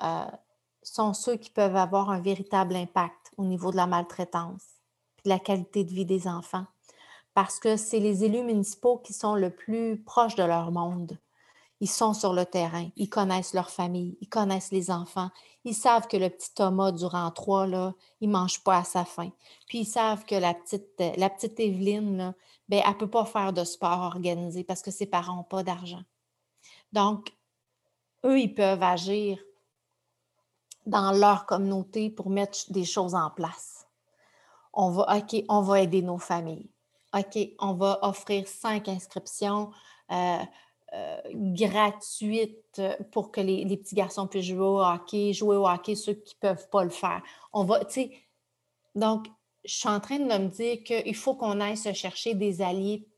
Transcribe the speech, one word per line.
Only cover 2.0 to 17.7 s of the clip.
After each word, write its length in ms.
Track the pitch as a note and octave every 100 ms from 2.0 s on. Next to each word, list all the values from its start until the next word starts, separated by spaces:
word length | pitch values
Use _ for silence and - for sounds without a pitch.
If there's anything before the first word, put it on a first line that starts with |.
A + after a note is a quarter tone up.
| G3
un 80 | F#3+
véritable 560 | F#3 F#3+ G3 G3 F#3 F#3
impact 560 | F3 F#3+ E3+ - - -
au 80 | F#3+
niveau 260 | F#3 F3+
de 60 | F#3
la 100 | F3+
maltraitance 760 | F3 E3+ - F3 F3 E3+ F#3+ - _ _ _ _ _
puis 80 |
de 60 | G3
la 100 | F#3
qualité 440 | - G3 E3+ G3+
de 80 | F3
vie 140 | F#3 F#3
des 220 | F#3+ F#3
enfants. 400 | F3 - F#3 G3 _ _ _ - - _
Parce 260 | - F#3+ -
que 180 | A3+ G#3+
c'est 220 | A3 A3+
les 240 | G#3 F#3+
élus 200 | G#3+ A3+
municipaux 560 | A#3+ G#3+ G3 - B3 A#3+
qui 140 | -
sont 200 | G3+ G#3+
le 160 | G#3 F#3
plus 500 | F3 - A3+ A3+ A3
proches 320 | - - A3+ G3+
de 80 |
leur 280 | F3 E3+ E3+
monde. 460 | F3 F3 F3+ E3 E3+ _ _ _ _ _ -
Ils 60 | G3+
sont 240 | - A3
sur 180 | G#3+ G3+
le 140 | F3+ F3+
terrain, 420 | F#3 E3 E3+ E3+ -
ils 140 | G3+
connaissent 440 | - F#3+ F#3 F3
leur 160 | F#3 F3+
famille, 480 | - F3+ F3+ F3 -
ils 80 | -
connaissent 420 | A3+ G3+ F#3+ -
les 180 | F#3+ F3
enfants. 400 | F3 F3 F#3+ F#3 - - _ B3
Ils 100 | G#3+
savent 320 | B3+ A#3 A3+
que 80 | G3
le 140 | F#3
petit 240 | F3+ -
Thomas 400 | - F#3+ F#3+ G3
du 100 | E3+
rang 260 | F3 F3+ E3+
trois, 380 | E3 - G3
là, 260 | F#3+